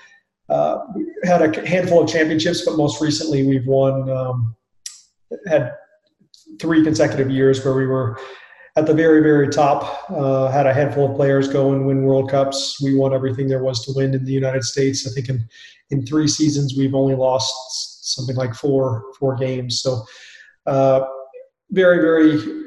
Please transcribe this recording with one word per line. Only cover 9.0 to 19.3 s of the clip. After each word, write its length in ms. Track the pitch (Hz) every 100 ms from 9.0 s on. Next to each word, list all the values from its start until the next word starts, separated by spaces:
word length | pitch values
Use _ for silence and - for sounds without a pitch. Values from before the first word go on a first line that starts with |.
| 165 156
very 280 | 151 147 139
top, 640 | - 143 147 - - -
uh, 380 | 175 135 135 131
had 180 | 135 135
a 80 |
handful 360 | 135 139 131 139
of 60 | 139
players 320 | 139 139 135
go 240 | 143 135
and 140 | 139 135
win 160 | 135
World 280 | 135 135 131
Cups. 500 | 139 135 135 - -
We 120 | 139
won 180 | 135 135
everything 360 | 135 131 123 135
there 140 | 131
was 220 | 131 123
to 80 | -
win 200 | 135 135
in 100 | 135
the 80 | 131
United 300 | 135 131 131
States. 440 | 117 - 135 135 123
I 40 |
think 180 | 117 123
in, 160 | 131 113 - - - -
in 160 | 139 -
three 220 | 156 147
seasons, 460 | - 147 139 135 135
we've 180 | 135
only 200 | 135 135
lost 1000 | 131 131 131 135 - - - - - -
something 220 | - 123 127
like 180 | 127
four, 500 | 117 147 135 127 113 - -
four 160 | 135